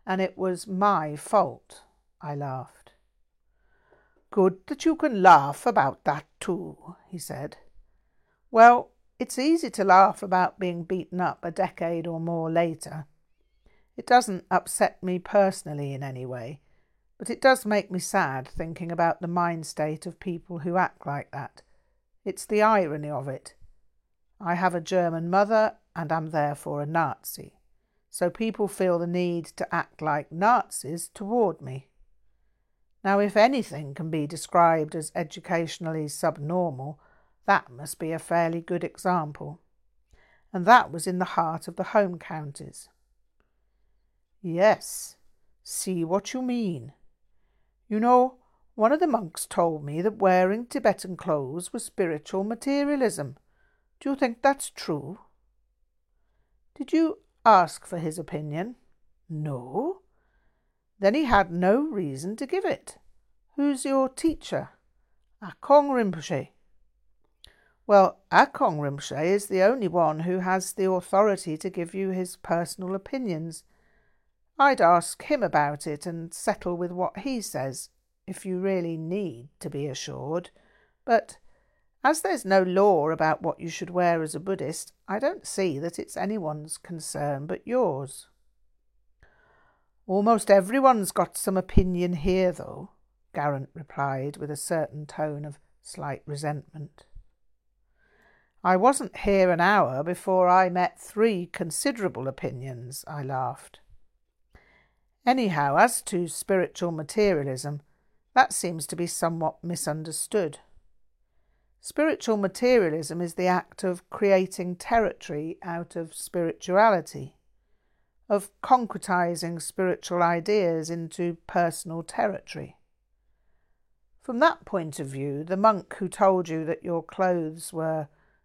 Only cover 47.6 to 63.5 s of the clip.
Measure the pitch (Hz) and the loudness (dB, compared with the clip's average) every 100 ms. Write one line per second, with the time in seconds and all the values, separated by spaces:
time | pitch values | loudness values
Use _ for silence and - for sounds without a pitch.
47.6 | _ _ - 214 240 247 254 - _ _ | _ _ -6 0 4 4 4 -2 _ _
48.6 | _ - 220 302 339 226 175 - - - | _ 2 2 4 2 0 -4 -10 -8 0
49.6 | 170 156 143 156 202 214 196 180 185 214 | 0 0 -6 -2 -2 2 4 6 4 0
50.6 | 240 277 226 196 185 175 185 151 131 160 | -4 0 0 0 -4 -10 -2 -2 -2 -8
51.6 | 180 240 - - 180 151 - 190 202 226 | -8 -10 -10 -2 -2 -2 -6 -6 -4 -6
52.6 | 277 285 285 294 233 170 139 135 _ _ | -2 -2 0 0 0 -2 -10 -10 _ _
53.6 | _ _ _ _ 277 277 254 233 277 277 | _ _ _ _ -6 -2 -2 2 0 0
54.6 | - - - 151 135 196 _ _ _ _ | -6 -12 -6 -6 -6 -14 _ _ _ _
55.6 | _ _ _ _ _ _ _ _ _ _ | _ _ _ _ _ _ _ _ _ _
56.6 | _ - 269 311 320 - _ _ 233 202 | _ -12 -2 2 2 -2 _ _ 6 6
57.6 | 165 - - 175 160 165 151 151 151 151 | 6 -2 -10 -8 -6 -8 -8 -8 -6 -6
58.6 | 214 247 _ _ _ _ - 156 151 131 | -8 -10 _ _ _ _ -12 -8 -6 -6
59.6 | 123 156 302 381 _ _ _ _ _ _ | -6 -6 -4 -6 _ _ _ _ _ _
60.6 | _ _ _ - 196 262 285 208 180 170 | _ _ _ 0 2 2 2 2 2 2
61.6 | 180 233 311 208 156 131 175 226 269 381 | 4 4 2 -4 -6 -6 -8 -8 -4 -4
62.6 | 370 - - - _ _ _ _ _ | -2 -6 -10 -20 _ _ _ _ _